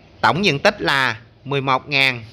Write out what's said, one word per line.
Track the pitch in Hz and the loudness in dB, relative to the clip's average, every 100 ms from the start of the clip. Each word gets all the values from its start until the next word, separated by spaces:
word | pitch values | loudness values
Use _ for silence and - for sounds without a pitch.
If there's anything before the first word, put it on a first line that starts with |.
| - - | -20 -2
Tổng | 110 135 | 0 2
diện | 202 143 | 0 2
tích | 196 208 | 0 0
là | 165 143 127 110 - _ | -2 0 0 -2 -12 _
mười | 131 139 | -6 -4
một | 135 131 - | 0 -2 0
ngàn | 143 135 120 110 | 0 0 0 -10